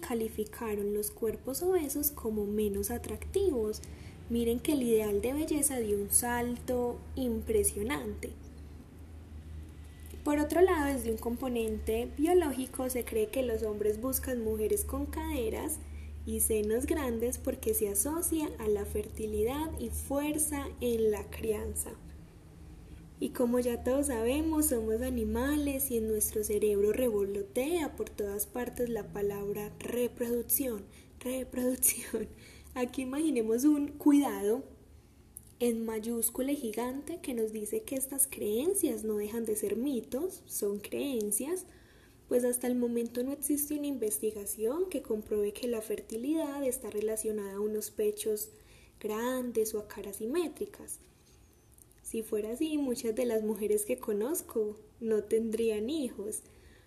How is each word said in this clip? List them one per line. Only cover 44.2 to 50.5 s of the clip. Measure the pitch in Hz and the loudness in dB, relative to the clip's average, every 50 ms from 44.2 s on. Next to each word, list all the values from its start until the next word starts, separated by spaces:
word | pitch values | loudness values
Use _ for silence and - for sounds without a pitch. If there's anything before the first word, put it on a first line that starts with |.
| 226 214 214 208 202 196 - 214 214 226 277 349 381 370 | 0 -2 -2 -2 -6 -8 -4 -2 0 0 2 0 0 0
que | - 262 | -2 -4
compruebe | - - 220 214 214 - 220 208 202 208 208 | -2 -2 -4 -4 -2 0 0 2 2 0 -2
que | - 254 | -2 -2
la | 240 233 220 | -2 -2 -2
fertilidad | 220 - 208 202 - - 226 226 247 285 320 320 320 277 277 285 277 | -2 -4 -4 -4 -4 -6 -6 -4 -2 0 0 0 0 -2 -2 -2 0
está | 254 240 - - 208 | 0 -2 -2 -6 -4
relacionada | 208 208 208 214 220 220 - 214 214 214 196 196 196 | -4 -2 -2 0 -2 -2 -2 -2 -2 -2 -4 -4 -4
a | 202 | -2
unos | 214 214 214 214 214 - | -2 -2 -2 -2 -4 -4
pechos | - - 214 208 208 208 - 220 214 208 - - - - - - - - - - - - | -2 0 0 0 0 0 -2 -2 -2 -2 -4 -8 -12 -18 -20 -20 -20 -20 -20 -20 -14 -8
grandes | - 208 214 220 240 247 262 254 247 247 226 220 214 - - | -6 -4 -2 0 0 0 0 0 -2 0 2 2 2 2 0
o | 208 | -4
a | 202 | -6
caras | - - 202 190 202 190 | -6 -10 -10 -8 -8 -6
simétricas. | - 214 233 285 359 339 294 | -6 -4 0 0 0 0 0